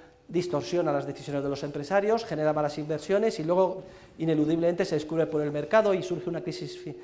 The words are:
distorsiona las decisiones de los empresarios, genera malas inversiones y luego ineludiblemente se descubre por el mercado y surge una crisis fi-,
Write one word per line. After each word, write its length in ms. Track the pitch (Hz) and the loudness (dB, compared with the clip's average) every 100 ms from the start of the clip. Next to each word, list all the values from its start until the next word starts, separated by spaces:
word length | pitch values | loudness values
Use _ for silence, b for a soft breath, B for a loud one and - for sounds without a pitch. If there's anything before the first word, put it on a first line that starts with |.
| B - - | B -20 -6
distorsiona 640 | 165 175 147 123 175 160 | -2 0 -2 0 0 2
las 160 | 143 139 | 0 -2
decisiones 340 | 139 - 143 | -8 -6 -4
de 80 | 143 | -2
los 140 | 139 | -4
empresarios, 640 | 147 147 143 196 208 226 226 | -6 -6 0 2 4 2 0
genera 280 | 151 156 | 0 2
malas 240 | 151 147 156 | 2 0 -2
inversiones 600 | 151 151 - 196 220 220 | -4 -4 0 2 2 0
y 40 | |
luego 380 | 156 180 180 185 B B B - | 2 4 2 0 B B B -4
ineludiblemente 640 | 160 156 151 165 170 175 185 | 2 4 4 4 2 2 0
se 80 | |
descubre 320 | 156 151 160 160 | -2 0 0 0
por 160 | 151 | 0
el 100 | 151 | -2
mercado 440 | 147 147 220 208 175 | -2 2 4 6 2
y 80 | |
surge 260 | - 170 - | 0 -4 -4
una 120 | 165 | -6
crisis 360 | 170 - 143 - | -6 -6 -8 -10
fi-, 180 | 156 - | -12 -12